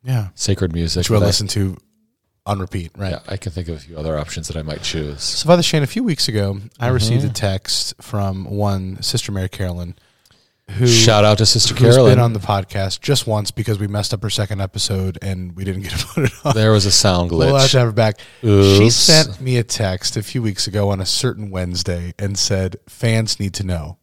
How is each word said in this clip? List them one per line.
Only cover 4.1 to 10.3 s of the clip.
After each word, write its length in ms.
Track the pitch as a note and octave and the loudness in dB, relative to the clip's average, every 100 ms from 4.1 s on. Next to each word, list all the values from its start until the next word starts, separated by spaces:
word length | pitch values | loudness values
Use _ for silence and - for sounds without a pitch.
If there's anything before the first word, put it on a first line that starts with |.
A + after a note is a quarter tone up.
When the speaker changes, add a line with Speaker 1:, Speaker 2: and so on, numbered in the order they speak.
| D2+ | -4
Speaker 2:
options 300 | D2+ - D#2 | -6 -10 -8
that 100 | D#2+ | -8
I 60 | |
might 180 | D2+ D2+ | -8 -8
choose. 400 | - D#2+ D2 C#2+ | -6 -6 -6 -8
Speaker 1:
So, 240 | - - D3+ | -6 -4 2
Father 160 | F3 | 2
Shane, 220 | E3+ D#3 | 4 0
a 40 | C#3 | -2
few 160 | A3 | -4
weeks 240 | B3 D3+ - | -4 -2 -2
ago, 320 | G#2+ G2 G2 G#2 _ | -2 -4 -6 -12 _
I 80 | A#2+ | -2
received 360 | B2+ A2 A#2+ | 0 2 0
a 40 | C#3+ | 0
Speaker 2:
Mm-hmm. 60 | |
Speaker 1:
text 600 | A2 G2+ F#2+ - - - - | -2 -4 -4 -4 -6 -6 -10
from 440 | - G#2 G2 F#2+ F#2 | -8 -4 -4 -4 -6
one 580 | G2+ G2+ G2 F#2 F#2+ | -4 -2 -2 -6 -8
Sister 280 | - A#2+ - | -4 -4 -4
Mary 180 | G2 F#2 | -6 -6
Carolyn, 460 | - F#2 F2 F2 - _ _ _ | -6 -8 -6 -10 -14 _ _ _